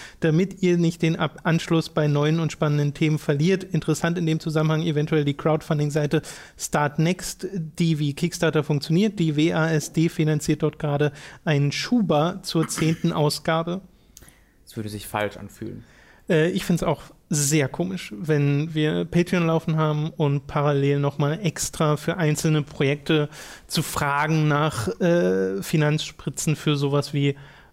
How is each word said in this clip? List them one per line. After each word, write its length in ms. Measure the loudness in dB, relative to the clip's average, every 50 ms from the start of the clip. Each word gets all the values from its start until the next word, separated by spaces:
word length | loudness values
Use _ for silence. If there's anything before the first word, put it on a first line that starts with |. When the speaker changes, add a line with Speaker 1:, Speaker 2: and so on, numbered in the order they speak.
| -18 -20 -8 -2
Speaker 1:
damit 420 | 0 2 4 4 2 0 0 0 2
ihr 160 | 2 4 4
nicht 240 | 4 2 2 0 0
den 140 | 0 0
Ab-, 240 | 0 -2 -4 -4 -4 0
Anschluss 460 | 0 0 0 2 2 0 0 0 0
bei 180 | 0 0 2
neuen 320 | 2 2 2 2 2 2 0
und 140 | 0 -2 -2
spannenden 420 | -2 0 0 2 2 0 0 0
Themen 240 | 0 0 0 0 0
verliert. 460 | 0 0 0 2 2 2 2 0 -2
Interessant 520 | -2 -4 -2 0 0 0 0 0 -2 0
in 100 | 0 0
dem 120 | 0 0 -2
Zusammenhang 440 | -2 -2 0 0 2 2 2 0 0
eventuell 420 | 0 0 0 0 0 0 0 2
die 100 | 0 -2
Crowdfunding-Seite 880 | -2 0 0 0 0 0 -2 -2 0 0 0 0 0 0 0 0 -2 -2 -4 -10 -18 -20 -20 -14
Start 440 | -12 -8 -4 0 0 0 0 2 2
Next, 480 | 2 2 0 -2 -4 -10 -10 -10 -10 -8 -6
die 460 | -8 -8 -6 -4 0 0 2 2 2
wie 160 | 0 -2 -2
Kickstarter 480 | -2 -2 -4 -2 0 0 0 2 0 0
funktioniert. 560 | 0 0 -2 0 0 2 2 2 2 0 0
Die 160 | 0 0 2
W 200 | 2 2 2 2
A 180 | 2 2 2 0
S 200 | 0 -2 -2 0
D 160 | 0 0 2
finanziert 540 | 2 0 0 0 0 0 0 0 0 0 0
dort 160 | -2 -2 -2
gerade 320 | -4 -2 0 0 0 0 -2 -4 -12 -18 -20 -8 -2
einen 280 | 0 2 2 2 0 0
Schuber 640 | -2 -2 0 0 2 2 2 2 2 2 0 -2 -4 -6
zur 240 | -2 0 0 0 0
zehnten 420 | 0 0 0 0 0 0 0 -2 0
Ausgabe. 680 | 2 0 0 0 -2 -2 -2 -2 -2 -2 -2 -6 -8 -8 -12 -20 _ _ _ _ -20 -20 -20 -20 _ _ _ _ _ _
Speaker 2:
Das 120 | -14 -12
würde 120 | -10 -8 -8
sich 200 | -10 -10 -10 -6
falsch 280 | -4 -4 -4 -4 -6
anfühlen. 460 | -10 -16 -18 -16 -14 -12 -12 -12 -14 -16 -20 -20 -20 -20 -20 -20 _ _ 0
Speaker 1:
Äh, 220 | 2 2 2 2
ich 140 | 0 0 0
find's 200 | 0 0 2 2
auch 180 | 2 2 0 -4 -12 -20 -20 _ -2
sehr 380 | -2 0 0 2 2 2 2 0
komisch, 460 | -2 -4 -4 -4 -6 -8 -10 -10 -12
wenn 580 | -8 -2 0 2 2 2 2 2 0 0 -2 -2
wir 300 | 0 0 0 0 -2 -2
Patreon 420 | 0 0 0 0 2 0 0 2
laufen 300 | 2 2 0 0 0 0
haben 320 | 0 2 0 0 0 -2 -4 -2
und 300 | 0 0 0 0 0 -2
parallel 520 | -4 -2 0 0 2 2 2 2 2 2 2
noch 200 | 0 0 0 0
mal 200 | 0 0 0 -2 -2
extra 560 | -4 -4 -4 -6 -6 -4 0 0 0 0 0
für 180 | -2 -2 -2
einzelne 460 | 0 0 0 0 0 0 2 2 0 0
Projekte 680 | -2 -2 -2 0 0 0 -2 0 0 2 2 2 0 -4 -10 -18 -18 -18 -20 -12
zu 160 | -6 -4 -4 -4
fragen 640 | -4 -4 -2 -2 0 0 0 2 2 2 2 4 4
nach, 400 | 4 4 2 0 0 -2 -4 -4 -2 0
äh, 600 | 2 4 4 4 4 2 2 2 0 0 -2 -4 -4
Finanzspritzen 960 | 0 2 2 4 4 2 0 -2 -6 -12 -12 -10 -10 -8 -4 -2 -2 -2
für 200 | 0 0 0 0
sowas 360 | 0 0 2 2 0 0 0 0
wie 240 | 0 0 0 0 -2 -6 -20 -20 -20 -20 -20